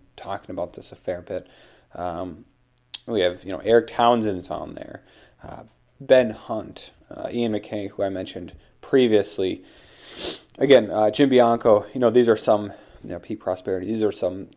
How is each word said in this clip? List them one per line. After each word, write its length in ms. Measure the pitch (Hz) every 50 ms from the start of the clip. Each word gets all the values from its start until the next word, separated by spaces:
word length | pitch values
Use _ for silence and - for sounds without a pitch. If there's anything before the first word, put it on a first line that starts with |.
| _ _ _
talking 340 | - - - 98 90 - -
about 240 | 92 87 87 85 -
this 180 | - - - -
a 40 |
fair 260 | - - - 90 87 90
bit. 260 | - 95 90 - _ _ _ - _ _ _ _ _ -
Um, 500 | - 87 90 85 85 92 90 80 107 120 _ _ _ _ _ _ _ _ _ - - _
we 140 | - 117 104
have, 240 | 90 90 90 - -
you 80 | 95 95
know, 80 | 73 -
Eric 240 | 107 117 120 113 -
Townsend's 600 | - - 117 117 120 117 110 107 95 90 87 -
on 260 | 80 76 78 - -
there, 280 | - - - - - _ _ _ _ _ _ _ _ -
uh, 220 | - - - - - _ _ _ _ _ -
Ben 300 | 139 135 131 127 123 113
Hunt, 600 | 107 - - - 117 110 92 90 - - - - _ _ _ -
uh, 180 | - - - -
Ian 220 | - 120 120 113 107
McKay, 380 | 101 - - 113 104 98 98
who 120 | - - 101
I 60 | 98
mentioned 460 | 95 92 92 - - 92 90 82 - - _ _ _ _
previously. 840 | - - - 135 127 117 107 104 98 - - - 95 92 - - - - - - - - - - - - - - - - - - - _ _ -
Again, 320 | 135 143 135 120 110 98
uh, 200 | - 107 107 107
Jim 180 | 107 - 143 135
Bianco, 560 | 131 123 120 117 117 117 - 120 107 104 - - -
you 80 | 127
know, 80 | 123 113
these 220 | 110 123 120 117
are 60 | 110
some, 360 | 107 - - 110 104 104 98 - - - - - - -
you 80 | 107
know, 80 | 90 85
Peak 220 | - - 113 -
Prosperity, 460 | - 92 92 - - 101 95 92 92
these 160 | 95 113 110 107
are 100 | 104 98
some 360 | - - 90 92 98 95 - _